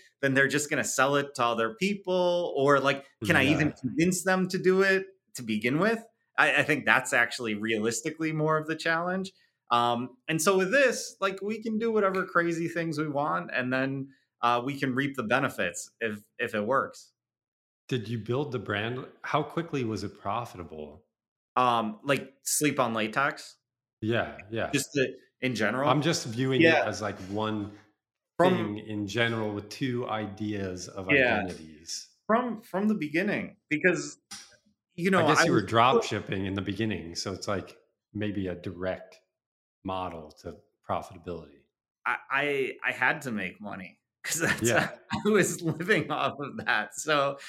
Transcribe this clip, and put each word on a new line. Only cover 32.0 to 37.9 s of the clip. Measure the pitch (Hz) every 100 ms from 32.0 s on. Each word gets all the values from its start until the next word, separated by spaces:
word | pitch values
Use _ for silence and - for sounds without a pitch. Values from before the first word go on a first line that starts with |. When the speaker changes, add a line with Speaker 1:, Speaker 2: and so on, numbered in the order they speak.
| - _ -
Speaker 1:
From, | 226 254 -
from | - 185 214
the |
beginning, | 208 151 156 202 143 92 - -
because, | 151 180 160 147 - _ - - _ _ _ _
you | 175 180
know, | 190
Speaker 2:
I | 156
guess | 151
Speaker 1:
I | 165
Speaker 2:
you |
were | 117
Speaker 1:
was | 95
Speaker 2:
drop | 113 120 226
shipping | - 107 - 98 98
in |
the | 98
beginning, | 98 98 110 92 82 85
so | 104
it's, | 95 -
like, | 98 - - _